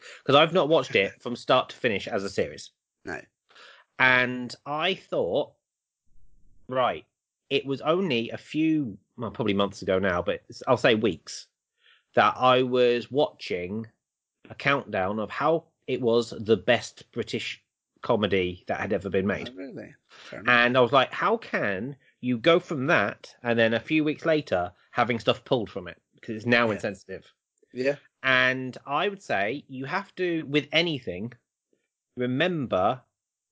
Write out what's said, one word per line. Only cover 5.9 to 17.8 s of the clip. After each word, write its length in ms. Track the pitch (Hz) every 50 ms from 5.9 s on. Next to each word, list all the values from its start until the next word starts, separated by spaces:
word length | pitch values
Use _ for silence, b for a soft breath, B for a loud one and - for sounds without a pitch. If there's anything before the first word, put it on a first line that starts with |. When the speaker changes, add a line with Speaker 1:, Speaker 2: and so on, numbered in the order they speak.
| _ _ _ _ - - - - - - - - - - - -
Speaker 1:
right, 360 | 127 131 123 113 92 78 - _ _ _ _ _ _ _ _ _
it 140 | 135 139 -
was 160 | 135 139 127
only 500 | - 147 160 180 202 175 127 117 113 113
a 60 | 113
few, 600 | 107 - - - 151 156 160 160 156 143 113 95 - _ _ _
well, 140 | - 123 104
probably 240 | 90 - 123 107 98
months 280 | 98 101 98 101 - -
ago 160 | 92 95 95
now, 220 | 95 98 90 90 90
but 200 | 107 98 - - _
s-, 120 | - - - -
I'll 80 | 131
say 180 | 117 - 143 117
weeks, 520 | 107 110 107 85 78 - - - - - _ _ _ _ _ _ b b b b b b b _
that 200 | 120 104 107 101
I 260 | - 123 127 127 127 131
was 480 | 123 123 127 123 120 120 120 113 -
watching 760 | 123 139 151 - - _ - - 101 90 90 90 101 110 113 113 _ _ _ _ _ _ _ _ _ _ _ -
a 40 | 110
countdown 640 | - - 143 143 139 - - 104 101 92 95 104 110
of 120 | 107 -
how 340 | - - 139 151 165 160 - _ _ _ _
it 140 | - 131 104
was 300 | 127 117 113 120 117 113 - -
the 180 | 113 98 113
best 540 | 95 - - 120 113 - - - - - _ _
British 500 | 120 110 - - 113 - - - - _ _ _ _